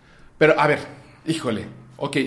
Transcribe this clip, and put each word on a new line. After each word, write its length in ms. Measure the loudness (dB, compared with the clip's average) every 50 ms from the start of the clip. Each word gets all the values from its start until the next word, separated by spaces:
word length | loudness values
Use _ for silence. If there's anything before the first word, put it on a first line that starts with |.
| _ _ -20 -20 -20 -20 _
pero 220 | 2 4 4 4 4
a 80 | 4
ver, 140 | 2 0 -2 -4 -12 -18 -20 -20 -20 -20 -16 _
híjole, 400 | -6 -6 -4 -4 -4 -4 -4 -6 -10 -16 -20 -20 -20 -12 -10
ok, 180 | -8 -4 -2 -2 -2